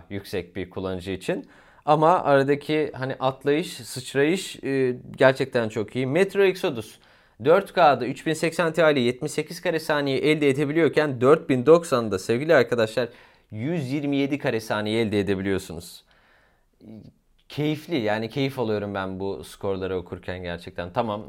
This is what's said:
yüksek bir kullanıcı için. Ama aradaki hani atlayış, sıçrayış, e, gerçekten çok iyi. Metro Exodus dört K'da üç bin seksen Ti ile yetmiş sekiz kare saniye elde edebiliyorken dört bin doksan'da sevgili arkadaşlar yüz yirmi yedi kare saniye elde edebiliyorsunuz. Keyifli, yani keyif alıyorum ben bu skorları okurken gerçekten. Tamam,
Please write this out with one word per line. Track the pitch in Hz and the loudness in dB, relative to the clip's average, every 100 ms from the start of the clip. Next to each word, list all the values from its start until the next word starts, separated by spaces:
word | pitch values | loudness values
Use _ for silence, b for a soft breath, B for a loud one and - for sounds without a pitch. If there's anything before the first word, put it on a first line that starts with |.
| - | -4
yüksek | 98 - 98 85 98 | -10 -6 -6 -6 -8
bir | 87 | -10
kullanıcı | 101 95 92 90 | -6 -6 -6 -6
için. | 92 - 190 - B B B B | -6 -4 -6 -8 B B B B
Ama | 151 156 180 | 4 6 4
aradaki | - 139 135 143 - 156 151 123 | 4 4 4 0 0 -2 -2 -4
hani | 131 - | -8 -4
atlayış, | 131 135 143 147 170 | -4 -2 0 0 -2
sıçrayış, | - 113 131 - 139 147 185 - - | -10 -12 -12 -4 0 2 0 -4 -8
e, | 131 135 127 123 - - | -4 0 0 -2 -6 4
gerçekten | 135 127 131 120 110 | 4 4 0 0 -2
çok | 117 104 127 | -2 -4 -2
iyi. | 131 | 0
Metro | 156 190 202 | 2 2 2
Exodus | 196 180 185 120 107 - b b b b 123 | 0 0 -2 -4 -8 -14 b b b b 4
dört | 185 196 | 4 2
K'da | 190 156 123 120 | 4 6 6 0
üç | 143 160 | -4 -4
bin | |
seksen | 156 165 165 165 | -2 -2 0 0
Ti | 165 | 4
ile | 160 139 | 4 4
yetmiş | 120 123 151 | 2 0 -4
sekiz | - 151 170 | -6 -8 -6
kare | 180 160 | -4 -2
saniye | 160 147 143 131 | 0 -2 0 0
elde | 147 156 143 | 2 4 4
edebiliyorken | 135 143 156 151 - 151 123 | 2 0 2 2 2 0 2
dört | 123 - - | 4 4 4
bin | 127 123 | 2 6
doksan'da | 165 170 127 110 95 | 6 4 -2 0 -2
sevgili | - 117 156 151 | 0 0 4 4
arkadaşlar | - 120 110 - 120 B B B B | 4 2 0 0 -4 B B B B
yüz | 107 131 175 127 | -8 -6 -4 -4
yirmi | 143 143 139 | -4 -2 0
yedi | 139 139 | 0 -2
kare | 139 113 | -2 -4
saniye | - 107 107 113 | -2 -4 0 0
elde | 110 104 | 0 0
edebiliyorsunuz. | 98 95 98 92 - 82 - - _ b b b b b b _ - 110 - - _ _ - | 0 0 0 -2 -4 -12 -14 -20 _ b b b b b b _ -20 -20 -20 -20 _ _ -12
Keyifli, | - 151 151 160 160 | -4 -2 -4 -4 -2
yani | 104 107 113 | 0 -2 -4
keyif | 135 135 135 | -4 -4 -2
alıyorum | 110 104 101 | -2 -2 -4
ben | 98 95 95 | -6 -6 -6
bu | 98 76 | -6 -8
skorları | - - 101 95 92 92 | -12 -10 -6 -4 -4 -4
okurken | 85 90 - 92 | -6 -12 -10 -10
gerçekten. | 87 85 - 87 87 | -8 -10 -10 -10 -6
Tamam, | 123 117 104 | -4 -4 -4